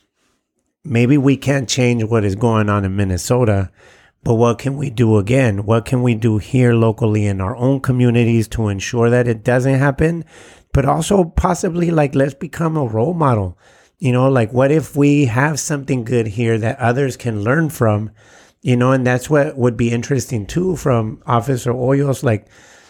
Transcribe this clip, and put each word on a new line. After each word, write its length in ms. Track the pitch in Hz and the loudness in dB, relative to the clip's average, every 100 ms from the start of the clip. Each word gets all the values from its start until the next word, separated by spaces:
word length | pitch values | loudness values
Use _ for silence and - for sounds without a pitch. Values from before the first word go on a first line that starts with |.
| _ _ _ _ _ _ _ _ | _ _ _ _ _ _ _ _
maybe 340 | - 117 120 147 | -4 0 4 4
we 200 | 135 135 | 4 2
can't 300 | - 139 120 | 0 -2 -2
change 360 | - 123 120 | 0 0 0
what 200 | 107 113 | 0 0
is 120 | 101 98 | 0 0
going 340 | 117 110 104 | 0 2 2
on 160 | 104 98 | 0 0
in 100 | 98 | -2
Minnesota, 760 | 95 90 - 123 117 98 95 - - - _ _ | -2 -2 0 0 2 0 -2 -8 -20 -20 _ _
but 120 | - 113 | -2 2
what 220 | 120 113 | 2 0
can 200 | 135 139 | -4 -6
we 120 | 139 | -6
do 280 | 113 113 107 | 0 4 4
again? 480 | 98 131 120 98 98 | 2 2 2 0 0
What 200 | 113 - | -2 0
can 160 | 127 | 0
we 140 | 123 110 | 0 0
do 220 | 117 107 | 0 0
here 360 | - 127 127 | 0 2 4
locally 520 | 113 113 107 110 107 104 | 4 2 2 0 0 0
in 160 | 98 | -2
our 140 | 95 120 | -4 -2
own 240 | 123 135 | -2 0
communities 640 | - 123 123 117 117 117 107 | 0 2 2 4 2 2 0
to 180 | - 107 | -2 -4
ensure 420 | 98 - 123 117 | -4 -4 0 2
that 180 | 123 120 | 2 0
it 160 | 110 | -2
doesn't 360 | 113 123 127 135 | 0 0 2 2
happen? 460 | 143 131 160 170 156 - - - _ | 0 0 -2 -2 -8 -18 -20 -20 _
But 120 | 139 135 | 0 0
also 380 | 151 160 196 | 0 2 2
possibly, 680 | 170 - 185 175 190 170 170 | 2 0 0 -2 -2 -2 0
like, 220 | 165 143 135 | 0 0 0
let's 180 | 143 | 0
become 440 | - 160 - 165 156 | -2 -12 -6 -4 -2
a 80 | 127 | -2
role 280 | 110 127 | -2 -2
model. 440 | 175 143 113 95 - _ _ _ _ | 0 0 0 -2 -8 _ _ _ _
You 120 | 123 | -2
know, 180 | 123 131 | 2 2
like, 240 | 131 110 | 2 0
what 180 | 123 135 | 0 2
if 240 | 156 - 143 | 2 -2 0
we 300 | 143 143 139 | 2 4 2
have 340 | 120 147 147 | 0 -2 -2
something 440 | - 147 135 131 | -6 -6 -4 -4
good 240 | 113 123 110 | -2 -2 -2
here 300 | 98 117 113 | -2 0 0
that 200 | 110 - | -2 -2
others 380 | 117 120 139 123 | -2 0 -2 -4
can 240 | 123 107 | -6 -4
learn 260 | 104 147 156 | -2 0 -2
from? 420 | - 113 104 107 - _ - - _ | 0 0 0 -2 -12 _ -20 -20 _
You 140 | - 120 | -2 2
know, 160 | 127 | 2
and 140 | 135 123 | 2 2
that's 220 | 123 - | -2 0
what 280 | 151 147 139 | 0 0 0
would 180 | 123 113 | -2 0
be 140 | 117 | -2
interesting 540 | 117 - 139 - 120 98 | -2 -2 -4 -2 -6 -4
too 300 | 165 185 160 | -4 -2 -2
from 460 | 143 120 110 110 - | 0 0 -2 -6 -4
Officer 480 | 120 113 131 - | -2 -2 -4 -2
Hoyos, 500 | 123 127 139 143 127 | -2 0 0 0 -2
like, 240 | 135 107 - _ - - _ | 0 -2 -4 _ -20 -20 _